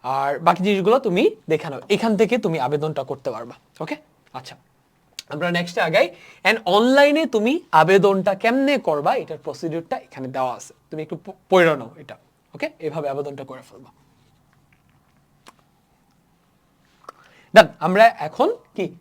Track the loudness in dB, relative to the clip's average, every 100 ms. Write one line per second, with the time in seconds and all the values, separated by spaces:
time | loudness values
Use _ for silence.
0 | -4 -4 -2 -2 -2 0 0 0 2 0
1 | 0 0 0 -2 -4 -4 -4 -12 -4 -2
2 | 0 2 2 0 -2 -2 -2 -2 -4 -6
3 | -8 -8 -8 -10 -14 -18 _ _ -10 -10
4 | _ _ _ -18 -18 -20 _ _ _ _
5 | _ -20 -14 -6 -4 -2 -4 -2 0 2
6 | 0 -2 -20 -4 -2 0 2 2 4 6
7 | 6 4 0 0 0 -2 0 2 6 6
8 | 4 2 -2 -2 0 0 0 0 -2 -2
9 | -2 -2 -6 -12 -12 -8 -8 -8 -8 -10
10 | -10 -14 -10 -4 -4 -6 -16 _ _ -12
11 | -10 -12 -14 -20 _ 4 4 2 -6 -18
12 | -20 -20 _ _ _ -10 -10 -8 -10 -6
13 | -8 -6 -8 -12 -16 -18 -20 -20 -20 _
14 | _ _ _ _ _ _ _ _ _ _
15 | _ _ _ _ -20 _ _ _ _ _
16 | _ _ _ _ _ _ _ _ _ _
17 | -20 _ _ _ _ 6 6 2 -2 4
18 | 4 4 -12 -2 -2 -2 _ -8 -8 -10